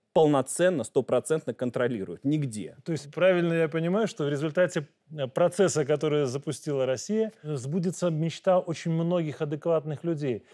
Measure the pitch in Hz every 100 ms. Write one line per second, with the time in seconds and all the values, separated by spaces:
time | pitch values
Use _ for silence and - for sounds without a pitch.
0 | _ - 156 143 - - 175 170 110 -
1 | 120 123 - 156 - 117 127 123 123 117
2 | 95 85 135 156 143 107 95 - - 156
3 | 143 160 180 180 170 165 160 160 165 196
4 | 220 - 143 143 156 151 180 175 143 _
5 | _ 156 131 - 175 - 185 147 135 151
6 | 160 147 139 131 139 135 - 139 131 127
7 | - 214 220 - 151 147 123 175 180 -
8 | 180 156 165 - - 185 180 156 170 165
9 | 165 180 160 135 151 147 170 160 151 147
10 | 170 160 143 107 -